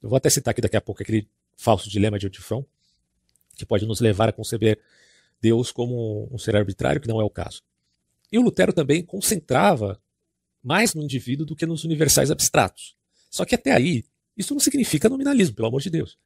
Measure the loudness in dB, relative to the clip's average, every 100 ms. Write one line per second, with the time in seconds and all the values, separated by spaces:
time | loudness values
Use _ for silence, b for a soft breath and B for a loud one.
0 | 0 0 2 0 0 -2 0 0 -4 -12
1 | -2 -2 -2 _ _ _ 0 0 0 0
2 | 0 0 -6 -12 -8 -8 -8 _ _ _
3 | _ _ _ _ _ _ -2 -2 -2 0
4 | 2 4 0 0 -6 0 0 0 b b
5 | b b b b 2 2 0 -4 -6 -4
6 | -6 -6 -8 -10 0 0 0 -2 -2 -2
7 | -2 -2 -2 -4 -12 -12 _ _ _ _
8 | _ _ _ 2 2 2 2 2 2 0
9 | -2 -6 -2 -2 0 2 4 2 0 -6
10 | _ _ _ _ _ _ -2 2 2 0
11 | -6 -6 -4 -6 -6 -6 -4 -4 -4 0
12 | 2 2 2 0 0 2 0 _ -20 _
13 | _ _ _ -8 -2 -2 2 2 4 0
14 | -4 _ _ -10 -6 0 0 2 0 2
15 | 2 0 0 4 2 2 -2 -2 -2 -4
16 | -4 -10